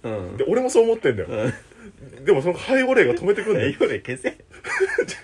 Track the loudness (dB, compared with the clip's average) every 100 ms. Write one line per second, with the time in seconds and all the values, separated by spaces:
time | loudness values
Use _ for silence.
0 | -8 -8 -6 -4 0 0 2 4 4 4
1 | 0 -2 -4 -4 -4 -4 -12 -20 -20 -20
2 | -20 -4 2 2 2 -4 0 2 4 4
3 | 4 2 0 0 0 0 0 0 0 -2
4 | -6 -8 -8 -8 -14 -16 -8 -2 -2 -2
5 | -4 -8